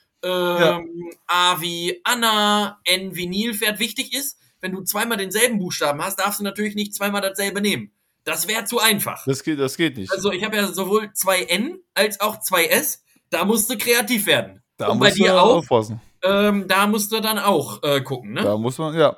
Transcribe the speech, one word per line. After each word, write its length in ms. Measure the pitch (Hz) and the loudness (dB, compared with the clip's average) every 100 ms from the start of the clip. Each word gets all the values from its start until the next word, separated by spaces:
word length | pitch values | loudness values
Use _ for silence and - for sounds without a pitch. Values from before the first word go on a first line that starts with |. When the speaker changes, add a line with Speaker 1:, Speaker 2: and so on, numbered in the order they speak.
| _ _ | _ _
Speaker 1:
ähm, 80 | 180 | -4
Speaker 2:
Ja. 500 | 180 180 175 165 175 170 175 170 - - | 0 0 2 2 2 -4 -12 -12 -10 0
Speaker 1:
A 340 | 180 180 180 | 2 4 2
wie 360 | 175 170 175 180 | -2 -4 -4 -2
Anna, 760 | 214 247 226 214 208 208 202 - | -2 0 2 2 4 2 0 -2
N 320 | 175 185 190 165 | 0 0 -2 -6
wie 100 | 175 | -4
Nilpferd. 520 | 196 233 208 214 202 | -2 -2 -2 -2 -2
Wichtig 320 | 226 - - | -4 -4 -6
ist, 240 | 254 277 - _ _ | -6 -8 -10 _ _
wenn 120 | 190 | -8
du 100 | 185 | -6
zweimal 340 | 180 208 233 220 | -4 -2 -2 -2
denselben 420 | 190 202 247 208 | -2 0 2 0
Buchstaben 440 | 175 - 151 147 | -4 -2 -2 0
hast, 160 | 185 196 | -4 -2
darfst 180 | 196 208 | -2 -2
du 60 | |
natürlich 300 | 202 196 214 | -4 -4 -4
nicht 200 | 208 208 | -4 -6
zweimal 280 | - 202 202 | -2 -2 -2
dasselbe 380 | 196 190 196 196 | -2 -2 -4 -2
nehmen. 280 | 208 220 - _ _ _ | 0 -2 -6 _ _ _
Das 220 | - 156 180 | -8 -4 -2
wär 180 | 220 214 | -4 -2
zu 120 | 233 | 0
einfach. 440 | 220 196 - - | 2 2 -2 -6
Speaker 2:
Das 180 | 131 135 | -4 -2
geht, 160 | - 147 | -2 -2
das 180 | 131 - | -2 0
geht 180 | 160 127 | -2 -2
nicht. 160 | 92 | -4
Speaker 1:
Also 180 | 190 196 | -2 -2
ich 140 | 185 | -2
hab 100 | 214 | -2
ja 120 | 208 196 | -2 -2
sowohl 420 | 170 185 214 208 | -2 0 0 0
zwei 280 | - 185 185 | -2 0 0
N 340 | - 175 269 381 _ | 0 -2 -2 -8 _
als 260 | 190 214 208 | 0 0 0
auch 180 | 214 202 | -4 -2
zwei 260 | - 180 160 | -2 2 2
S. 360 | 208 302 - _ _ _ | 2 0 -6 _ _ _
Da 140 | 165 202 | 0 2
musst 240 | 226 220 | 2 0
du 80 | 220 | -2
kreativ 480 | 233 240 240 240 170 | 2 2 2 0 2
werden. 360 | 131 95 - _ - | 0 0 -10 _ -6
Speaker 2:
Da 120 | 104 | -2
Speaker 1:
Und 100 | 113 | 4
bei 80 | 208 | 4
Speaker 2:
musst 140 | 196 | 4
du 20 | |
Speaker 1:
dir 180 | 196 185 | 4 6
auch. 160 | 180 170 | 6 4
Speaker 2:
aufpassen. 440 | - 120 110 113 - _ | 4 2 0 -6 -14 _
Speaker 1:
Ähm, 460 | 185 196 208 202 185 | 0 2 2 0 0
da 180 | 190 208 | 2 2
musst 240 | 220 208 | 2 0
du 80 | 220 | -2
dann 180 | 214 214 | -2 0
auch, 440 | 196 170 120 - | 2 2 0 -4
äh, 180 | 151 139 | 0 0
gucken, 300 | 135 127 104 | -2 -8 -6
ne? 80 | 139 | -2
Speaker 2:
Da 160 | 101 107 | 0 0
muss 180 | 117 131 | 0 -2
man, 160 | 156 | -2
ja, 220 | 165 143 | 4 4